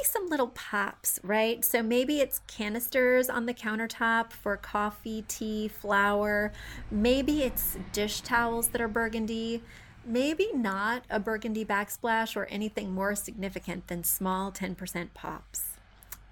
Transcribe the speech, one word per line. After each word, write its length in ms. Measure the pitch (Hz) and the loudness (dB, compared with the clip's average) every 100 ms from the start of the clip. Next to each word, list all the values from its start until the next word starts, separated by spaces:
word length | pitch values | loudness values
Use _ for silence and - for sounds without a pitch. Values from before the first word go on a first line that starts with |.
some 240 | - 440 359 | 0 0 0
little 220 | 294 254 | 2 0
pops, 680 | - - 202 196 - - - | -2 -2 0 0 -2 -4 -2
right? 400 | 185 214 226 233 | 2 4 4 2
So 180 | - 240 | 2 2
maybe 380 | 220 247 262 294 | 4 4 4 2
it's 220 | 262 - - | 2 0 -8
canisters 840 | - 208 233 - 262 247 254 254 | -6 -4 -2 0 4 6 6 4
on 160 | 240 233 | 0 -2
the 80 | |
countertop 800 | 240 220 220 226 - 226 226 226 | -4 -4 -2 -4 0 2 2 0
for 240 | - 208 202 | -4 -4 -4
coffee, 640 | - 208 208 208 226 220 214 | -2 0 0 -2 -8 -6 -6
tea, 400 | - 220 214 214 | -6 -4 -2 -4
flour. 840 | - 202 202 202 208 208 208 208 - - - - | -4 2 4 6 4 4 2 0 -4 -12 -12 -4
Maybe 520 | 208 240 269 269 294 | 2 4 4 4 2
it's 340 | 254 - - - - | 2 0 -4 -4 -4
dish 260 | 202 208 - | -2 -2 -4
towels 500 | - 233 233 233 226 | 0 2 2 0 0
that 120 | 233 | 0
are 80 | 233 | 0
burgundy. 720 | 226 226 226 220 226 226 233 233 - - - | 0 0 0 -2 -2 -2 -4 -8 -18 -20 -16
Maybe 460 | 240 240 285 320 427 | -2 2 2 2 2
not 520 | 285 208 196 214 240 - | 2 0 0 0 -2 -2
a 120 | 208 | -2
burgundy 420 | 226 214 226 214 | 0 -2 -2 -2
backsplash 720 | 214 202 202 - 240 226 226 208 | 0 0 0 -4 0 2 2 -4
or 100 | - | -4
anything 440 | 202 214 214 202 | -4 -4 -4 -4
more 240 | 185 196 202 | 0 0 -2
significant 720 | - 190 190 185 - 180 - | -6 -6 -6 -6 -8 -8 -6
than 160 | 175 | -4
small 480 | 165 - 190 185 196 | -2 0 0 -2 -4
ten 240 | 190 190 175 | -4 -6 -6
percent 380 | 185 175 165 | -8 -8 -8
pops. 640 | - 147 156 - - - - - - - - - | -10 -10 -10 -10 -8 -8 -10 -18 -20 -20 -20 -4